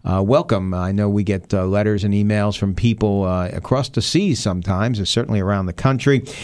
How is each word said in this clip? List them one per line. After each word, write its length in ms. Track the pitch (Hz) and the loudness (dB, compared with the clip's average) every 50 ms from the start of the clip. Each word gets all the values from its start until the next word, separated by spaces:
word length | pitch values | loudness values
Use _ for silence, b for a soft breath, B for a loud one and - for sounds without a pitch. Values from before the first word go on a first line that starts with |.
| B | B
Uh, 180 | - 92 95 | -2 0 0
welcome. 520 | 98 101 131 156 170 - 117 98 95 92 92 | 2 4 4 2 2 2 -2 -2 -2 -2 -2
I 180 | 90 90 92 | -2 -2 -2
know 160 | 95 101 104 | 0 0 0
we 160 | 101 101 104 101 | 2 2 0 0
get, 300 | 98 101 92 - - - | 0 -2 -2 -2 -2 0
uh, 120 | 95 92 | 0 0
letters 380 | 92 98 104 104 107 107 101 98 | 2 0 2 2 2 0 0 0
and 100 | 104 101 | 0 2
emails 440 | 101 104 104 107 104 101 104 104 | 2 2 2 2 0 0 -2 -2
from 180 | - 104 98 92 | -2 -2 -2 0
people, 480 | - - 120 110 - - 104 101 101 95 | 2 2 2 2 2 2 2 2 2 0
uh, 240 | 92 92 92 90 90 - | 0 0 -2 -2 -4 -6
across 340 | - - - - 135 135 | -6 -4 -2 -2 -2 -2
the 140 | - - - | -2 -2 -4
seas 400 | - - - 160 208 196 131 - | -2 0 0 0 2 2 0 0
sometimes, 560 | - 107 90 90 85 98 95 92 107 123 123 101 | -2 -2 -4 -4 -2 -2 0 0 0 0 0 -2
and 80 | 95 | -2
certainly 320 | - - 113 - - 110 101 | -2 0 -2 0 0 0 0
around 260 | 95 98 101 98 95 | 0 0 0 0 -2
the 80 | 90 85 | -4 -4
country, 500 | - - 135 135 123 - 139 139 127 - B B B | -2 0 0 0 2 2 2 2 2 0 B B B